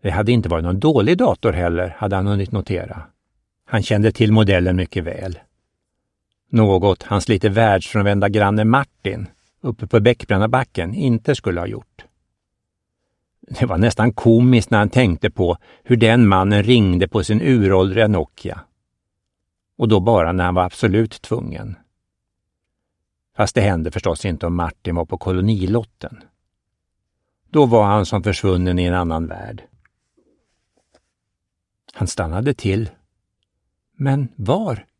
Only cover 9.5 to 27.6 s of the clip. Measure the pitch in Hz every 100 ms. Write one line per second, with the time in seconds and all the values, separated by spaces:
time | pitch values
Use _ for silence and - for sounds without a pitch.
9.5 | _ 135 113 107 117 104 120 - 98 107
10.5 | 127 127 - 85 147 139 113 - 139 -
11.5 | 87 95 104 - _ - _ _ _ _
12.5 | _ _ _ _ _ _ _ _ _ -
13.5 | - - 87 113 - 113 - 117 113 123
14.5 | 123 - 110 101 - 117 85 101 - 87
15.5 | 85 _ _ - 120 110 117 110 95 95
16.5 | 104 101 123 101 90 95 110 92 107 160
17.5 | 127 98 95 95 95 107 98 73 - -
18.5 | - - _ _ _ _ _ _ _ _
19.5 | _ _ - 117 104 95 110 82 90 90
20.5 | 90 90 - 110 101 110 - - - -
21.5 | - 107 92 _ _ _ _ _ _ _
22.5 | _ _ _ _ _ _ _ _ - 104
23.5 | - 101 87 80 - 95 80 101 80 87
24.5 | 87 85 - - 85 82 90 - 92 98
25.5 | 107 92 113 107 _ - - _ _ _
26.5 | _ _ _ _ _ _ _ _ _ _
27.5 | 156